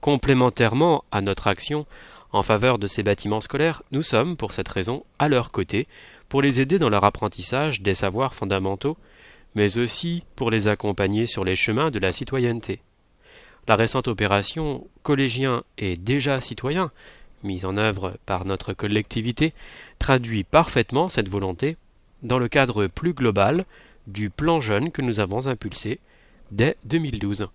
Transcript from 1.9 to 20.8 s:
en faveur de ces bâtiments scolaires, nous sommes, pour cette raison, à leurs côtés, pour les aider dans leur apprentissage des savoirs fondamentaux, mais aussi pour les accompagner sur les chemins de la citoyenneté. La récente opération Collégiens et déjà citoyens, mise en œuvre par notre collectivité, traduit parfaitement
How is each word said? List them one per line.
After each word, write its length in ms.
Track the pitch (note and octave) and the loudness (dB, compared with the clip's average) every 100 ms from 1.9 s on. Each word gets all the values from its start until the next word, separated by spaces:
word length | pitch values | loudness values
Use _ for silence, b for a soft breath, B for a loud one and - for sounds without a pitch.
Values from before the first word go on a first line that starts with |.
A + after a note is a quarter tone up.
| B B B B | B B B B
en 100 | G#2 | -2
faveur 360 | G2 G#2+ B2 A#2+ | 2 4 4 2
de 80 | G2 | -2
ces 160 | - | -2
bâtiments 380 | G#2 G2+ G#2 G#2+ | 0 0 0 -2
scolaires, 420 | - C#3 D#3+ D#3+ - | -2 0 0 -2 -6
nous 100 | C3+ | -4
sommes, 340 | D#3+ A2+ C#3+ E3+ | 0 0 0 -2
pour 160 | G#2 | -6
cette 160 | - F#2+ | -6 -6
raison, 360 | - F#2+ B2+ - _ | -4 -4 -4 -8 _
à 100 | D3 | 2
leurs 240 | C3 A2+ | 2 0
côtés, 340 | - F#2 G2+ C3 B B B B | -4 -2 -2 -4 B B B B
pour 140 | C3+ | 2
les 180 | C#3 B2+ | 2 2
aider 180 | C3+ F#3 | 2 2
dans 100 | C#3+ | 4
leur 160 | G#2 | 4
apprentissage 760 | G2+ - G#2+ - F#2 C3 D3+ A2+ | 4 2 -6 -4 -4 -2 -2 -2
des 140 | G2 | -2
savoirs 400 | F#2+ G2+ F#2+ C3+ | 0 0 0 -4
fondamentaux, 600 | - G2+ G2 F#2+ G2 C#3+ D#3+ b b b b b | -4 -2 -2 -2 -2 -4 -6 b b b b b
mais 240 | G#2+ G#2 A2+ | 0 2 2
aussi 460 | A#2+ - E3+ E3+ - | 0 0 -2 -4 -8
pour 160 | - A#2+ | -4 0
les 160 | A2 G#2 | 2 2
accompagner 600 | G#2 G#2 F#2+ G2 G#2 A#2 | 2 0 0 0 2 0
sur 180 | - | -2
les 120 | F#2+ F#2+ | -2 0
chemins 340 | - A2 D#3 | 0 2 0
de 80 | A#2+ | 0
la 140 | F#2+ | 0
citoyenneté. 680 | F2+ B2 C3+ A#2+ A#2 - - _ _ _ _ B B B B - | -2 -4 0 0 -2 -6 -10 _ _ _ _ B B B B 2
La 80 | G#2+ | 4
récente 320 | A2+ C3 B2+ | 4 2 -2
opération 800 | G#2+ G#2 G2+ G2+ - D#3 B2+ - _ | 0 2 2 2 -4 -4 -6 -10 _
Collégiens 600 | - C#3+ C3+ A#2 C3+ A#2+ - - | 0 2 2 0 0 -2 -4 -8
et 180 | G2+ F2 | -6 -4
déjà 440 | F#2+ C#3 C#3 C3+ | -2 -2 0 -2
citoyens, 500 | - A2 B2+ D#3+ F3 - B B B - | -4 -6 -4 -2 -2 -6 B B B -12
mise 200 | G2+ F#2 | -8 -6
en 120 | F#2 G2 | -4 0
œuvre 400 | A2 G2 F#2+ F#2 - | 0 0 -6 -8 -4
par 180 | F#2+ F#2 | -4 -2
notre 260 | F#2+ - | -4 -4
collectivité, 800 | G2 G#2 G#2+ G#2 - A2+ A#2+ D#3 - B B B B | -6 0 0 -2 -4 -4 0 -2 -2 B B B B
traduit 460 | - C3 A#2 A2 | 2 2 2 -4
parfaitement 640 | F2+ D3 E3 - | 2 2 4 0